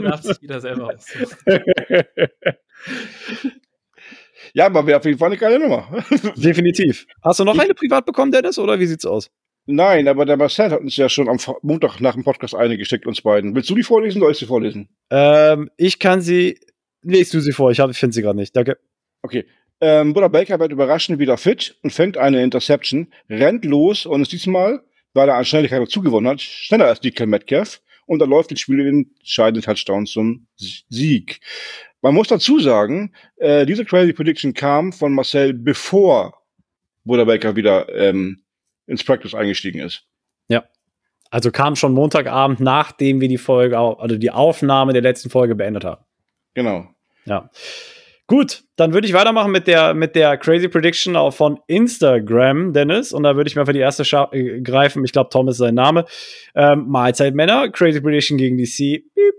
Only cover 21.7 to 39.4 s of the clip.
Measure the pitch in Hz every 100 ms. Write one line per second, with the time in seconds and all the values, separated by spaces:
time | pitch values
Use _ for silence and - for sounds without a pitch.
21.7 | - 143 - 180 156 139 131 127 123 -
22.7 | 143 - 139 175 _ - 107 143 226 160
23.7 | 143 170 208 - 143 139 180 185 185 196
24.7 | 269 - _ _ 131 139 123 127 156 143
25.7 | 131 117 208 175 113 120 139 - - -
26.7 | 220 143 110 127 - 110 104 - 143 214
27.7 | - _ _ - - 139 147 160 135 -
28.7 | 135 139 143 135 _ - - 110 113 113
29.7 | 104 - 98 104 113 110 123 _ _ 95
30.7 | - _ 113 156 123 - - - - -
31.7 | - - _ 135 151 220 208 - 294 143
32.7 | 110 104 165 208 - _ - 156 147 139
33.7 | 208 220 180 175 - 156 151 139 - 143
34.7 | 147 180 175 147 139 127 143 139 123 117
35.7 | - - 196 190 127 92 - _ _ _
36.7 | _ _ _ 117 120 113 110 110 104 104
37.7 | 95 - - 98 95 95 95 _ _ _
38.7 | _ - 127 - 127 104 110